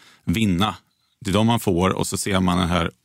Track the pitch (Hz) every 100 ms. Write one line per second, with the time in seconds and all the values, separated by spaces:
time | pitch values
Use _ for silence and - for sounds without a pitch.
0 | - _ - 87 107 87 107 87 _ _
1 | _ _ - 95 110 117 - 85 92 -
2 | - 98 - 95 92 90 90 87 85 -